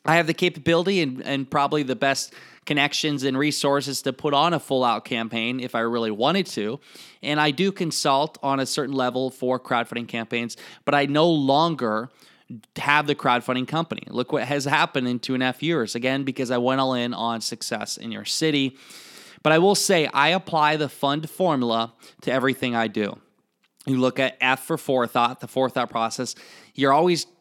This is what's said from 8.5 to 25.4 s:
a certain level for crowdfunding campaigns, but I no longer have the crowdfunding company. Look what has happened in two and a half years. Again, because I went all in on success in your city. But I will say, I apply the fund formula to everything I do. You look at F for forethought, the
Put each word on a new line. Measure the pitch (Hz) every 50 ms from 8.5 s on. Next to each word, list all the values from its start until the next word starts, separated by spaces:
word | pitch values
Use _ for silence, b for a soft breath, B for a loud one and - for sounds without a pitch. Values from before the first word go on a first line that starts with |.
| 139 135
a | 131
certain | - - 156 131 131 139
level | 131 123 123 123 127 131 127
for | - - 127 127 127 123
crowdfunding | - - 127 117 117 - 117 120 117
campaigns, | - - 117 113 - 120 117 117 113 - B B B B B _
but | - 143
I | 143 143
no | 143 143 151 165
longer | 175 165 147 135 135 139 151 165 170 156 127 123 110 107 110 120 131 b b b b b b b b 123 107 - _ _
have | - - 143 147 151 147
the | 147 139
crowdfunding | - - 131 123 120 - - 123 127 127
company. | - 151 160 165 - 107 - - -
Look | - 123 123 -
what | 151 131 120
has | 131 147 143 131
happened | 143 156 151 170 - - 139 123
in | 123 123 117
two | - - 131
and | 127 127
a |
half | 127 - -
years. | 147 165 170 139 110 101 -
Again, | 120 123 131 135 139 135
because | 135 123 - 131 117
I | 127
went | 120 120 131 131 135
all | 135 131 127
in | 120 120 123 107
on | 92 117 117 117 113
success | - - 117 - - - 117 107 104 - -
in | - - 117
your | 107 104 104
city. | - - - 160 160 147 139 135 127 131 B B B B B B B B B B B B B -
But | 151 160
I | 165
will | 180 202 202
say, | - - - 190 160 147 - -
I | 135 143 156
apply | 180 185 - - 170 156 147 151 156
the | 151 147 135
fund | - - 143 139 143 156 156 -
formula | - - 185 170 147 131 123 117 113 113 117 113 - B B B B B
to | - 139
everything | 123 131 123 135 123 - 131 123 120
I | 117 113
do. | 107 98 107 104 101 - - - _ _ _ _ _ _ _ _ _ _ _ -
You | 139 135
look | 127 127 127 127 139
at | 131 120 - -
F | 127 127 131 131 -
for | - 165
forethought, | - - - 131 127 117 110 - 123 120 120 127
the | -